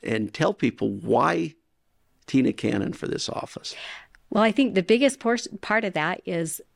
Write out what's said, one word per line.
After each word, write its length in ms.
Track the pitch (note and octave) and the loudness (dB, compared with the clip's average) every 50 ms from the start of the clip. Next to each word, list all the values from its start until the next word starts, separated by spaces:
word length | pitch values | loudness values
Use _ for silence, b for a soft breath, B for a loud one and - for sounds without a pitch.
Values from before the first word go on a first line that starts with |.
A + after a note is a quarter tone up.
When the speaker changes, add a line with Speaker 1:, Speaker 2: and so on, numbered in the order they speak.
| - | -4
Speaker 1:
and 300 | - A2+ A2 G#2+ - - | -2 -2 -2 -2 -4 -2
tell 200 | - D#3 F#3+ G3+ | 0 0 0 0
people 360 | - - A#2+ - - A2+ A2 G2+ | 2 0 0 0 0 -2 -2 -2
why 600 | G2 A2 A2 A2 A#2+ C#3 E3 E3+ E3+ E3 D#3 - _ _ _ _ _ _ _ _ _ _ _ _ _ _ - | -4 0 2 2 4 4 2 2 0 -2 -4 -8 _ _ _ _ _ _ _ _ _ _ _ _ _ _ 0
Tina 260 | - C3+ B2+ - - | 2 2 2 2 0
Cannon 400 | - - G#2 - G2 - - - | 0 -2 -2 0 0 -2 -4 -6
for 140 | - - - | -6 -6 -6
this 200 | - - - - | -4 -4 -6 -6
office? 460 | - - - - - - - - - B B B B B B B B - _ - | -6 -8 -8 -10 -12 -14 -14 -12 -14 B B B B B B B B -20 _ -2
Speaker 2:
Well, 140 | - G3+ A3 | 2 2 4
I 80 | A3 | 4
think 240 | G#3 - C#4 A#3+ - | 4 4 2 2 2
the 80 | F#3+ F3 | 0 4
biggest 360 | - A3+ A#3+ C#4+ C4+ C4+ - | 4 4 6 6 4 2 2
por-, 180 | - A3+ A#3+ A#3 - - - - | 0 0 0 0 -2 -8 -12 -10
part 220 | - - G#3+ A3+ A3 | -4 0 0 0 0
of 100 | G3 F3+ | 0 -2
that 280 | D#3+ D3+ E3 F#3 - - | 0 0 0 -2 -4 -6
is 360 | - F3+ E3+ E3 D#3+ - - - _ _ | -6 -4 -4 -4 -4 -6 -10 -12 _ _